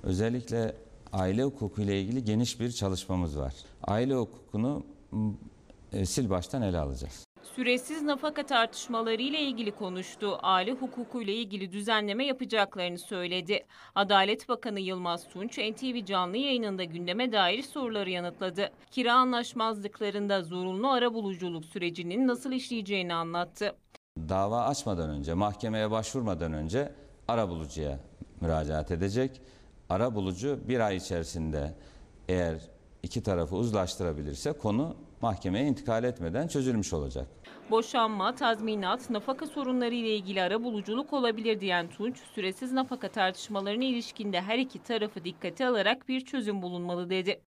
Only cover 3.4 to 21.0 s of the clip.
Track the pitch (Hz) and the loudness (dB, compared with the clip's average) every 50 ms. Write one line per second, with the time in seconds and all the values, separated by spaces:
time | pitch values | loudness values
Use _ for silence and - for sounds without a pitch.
3.4 | 69 65 65 - - - - - - - 98 110 123 131 139 127 117 - - - | -2 -2 -4 -8 -14 -20 -16 -8 -4 0 0 2 2 2 2 2 0 -2 -4 -16
4.4 | - - - 107 110 127 147 147 143 - - - - - - 107 107 107 101 - | -20 -6 -2 0 2 2 0 -2 -6 -10 -14 -20 -18 -6 -2 0 0 0 -2 -4
5.4 | - - - - - - - - - - - 101 95 90 - - 131 107 98 90 | -10 -16 -20 -20 -20 -20 -20 -20 -16 -8 -2 -2 0 0 2 0 2 2 2 0
6.4 | 90 - - 135 117 98 90 85 76 69 67 62 67 69 - - - _ _ - | 0 -2 -2 0 0 2 2 2 0 0 -2 -4 -6 -10 -12 -14 -20 _ _ -20
7.4 | - - - - 254 247 247 254 247 - 302 320 294 294 294 262 294 302 302 302 | -20 -14 -6 -2 2 2 2 2 2 -4 -6 -2 0 0 0 0 -2 -4 -4 -4
8.4 | 277 285 277 233 226 226 226 - - - 240 226 226 226 226 220 247 277 294 311 | -4 2 4 4 4 2 0 -8 -8 -4 -2 -2 0 0 0 0 0 -2 0 0
9.4 | 294 277 254 220 233 208 202 - 214 185 185 185 185 - - - 208 202 185 - | 0 -2 -2 -2 -4 -4 -4 -4 -6 -6 -6 -6 -8 -8 -8 -4 -2 -2 -2 0
10.4 | - 180 190 185 185 202 262 262 262 254 - - 240 - - 247 233 202 196 226 | 2 4 4 4 4 2 -2 -2 -4 -6 -6 -8 -10 -6 -6 -4 -2 -2 -2 -2
11.4 | 240 196 190 202 190 190 175 208 202 208 226 214 208 208 202 226 262 285 262 262 | -2 -4 -4 -6 -6 -4 -6 -4 0 2 2 2 2 2 0 0 0 0 0 -2
12.4 | 254 - 226 220 202 196 - 196 180 180 175 175 - - 214 185 180 175 175 185 | -2 0 4 4 4 4 2 -2 -2 -2 -2 -4 -8 -6 -4 -4 -2 -2 -2 -2
13.4 | 175 165 208 - - _ - - - - - - 202 190 202 196 190 196 214 214 | 0 0 0 0 -2 _ -20 -20 -20 -6 2 2 4 6 8 6 8 6 4 0
14.4 | - - 247 233 - 240 208 202 190 185 185 185 180 175 170 170 - - - 180 | 0 -4 -4 -2 -2 -4 -4 -2 -2 -2 -4 -2 0 -2 -2 -2 -4 -10 -10 -8
15.4 | 196 233 - - 220 214 220 220 254 262 247 240 208 185 196 185 180 175 185 233 | -8 -8 -4 -2 -2 -2 -2 -2 -4 -4 -4 -4 -4 0 0 2 2 2 0 0
16.4 | 269 285 262 247 226 208 196 185 185 170 160 170 175 175 180 214 247 254 220 214 | 0 2 2 2 0 0 -2 -2 -4 -4 -4 -6 -2 -2 0 0 0 2 4 6
17.4 | 190 175 190 233 - - - 302 262 233 220 208 202 185 185 180 175 175 170 - | 6 6 4 2 -2 -4 -4 -4 -2 -2 0 0 -2 0 -2 -2 -2 -4 -4 -4
18.4 | 190 185 170 180 202 - - - - - - - 247 240 240 254 254 254 247 240 | -4 -4 0 0 -2 -2 -2 -10 -20 -8 -2 0 4 6 6 6 6 6 4 0
19.4 | 240 - - 247 220 226 220 202 196 208 208 - 220 202 190 208 202 202 202 196 | -2 -4 -2 0 0 0 0 -2 -6 -8 -6 -2 -2 -2 0 0 2 2 2 2
20.4 | 180 160 175 180 180 185 185 190 226 269 269 247 | 2 0 -4 -4 -2 -2 -2 0 2 4 4 4